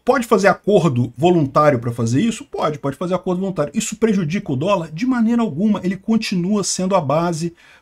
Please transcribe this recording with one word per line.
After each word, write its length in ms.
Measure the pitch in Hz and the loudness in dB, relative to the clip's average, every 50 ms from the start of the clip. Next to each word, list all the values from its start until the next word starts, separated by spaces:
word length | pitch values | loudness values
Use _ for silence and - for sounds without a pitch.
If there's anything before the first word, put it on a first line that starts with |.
| _ | _
pode 220 | 240 269 269 233 - | 0 0 0 2 2
fazer 180 | 233 190 196 | 2 4 4
acordo 640 | 185 - - _ 190 208 175 160 165 120 120 123 120 - | 4 2 2 _ 2 2 4 4 2 2 0 -2 -2 -2
voluntário 640 | 120 156 180 180 165 143 131 - 151 151 147 135 120 | 0 2 2 4 4 2 2 2 4 4 4 2 2
pra 100 | 120 120 | -2 -6
fazer 300 | 117 - 117 113 123 143 | -4 -2 -2 0 0 0
isso? 240 | 220 233 220 - - | 0 0 -2 -4 -10
Pode, 340 | - - - - 160 151 - | -10 -6 -4 -2 -4 -4 -4
pode 180 | - 139 139 | -6 -6 -6
fazer 180 | - 185 175 185 | -6 -4 -4 -4
acordo 260 | 175 - 185 180 180 | -2 -2 -2 -2 -2
voluntário. 320 | 190 190 185 - - - - | -2 -4 -2 -4 -4 -2 -4
Isso 220 | 226 - - 220 | -4 -4 -4 -2
prejudica 560 | - 220 226 190 196 170 147 180 202 - - | 0 0 2 2 0 0 -2 -4 -4 -4 -4
o 40 | 135 | -4
dólar? 360 | 127 160 202 202 175 - 151 | -2 0 0 0 0 -2 -6
De 120 | 156 165 247 | -6 -4 -2
maneira 360 | 254 254 240 214 226 240 233 | 0 0 2 2 2 2 0
alguma, 380 | 226 190 135 156 214 220 202 - | 0 -2 -2 -2 0 0 0 0
ele 140 | - 185 190 | -2 -4 -4
continua 640 | - - 220 226 220 220 - 202 175 170 190 214 202 | -4 -2 0 0 0 0 -2 -2 -2 0 0 0 -2
sendo 320 | 180 - - - 185 185 196 | -2 -2 -4 -4 -2 0 0
a 60 | 180 | 0
base 520 | 151 131 143 165 170 175 170 156 170 170 - _ _ - - _ | 0 0 0 0 0 -2 -2 -4 -6 -6 -8 _ _ -20 -20 _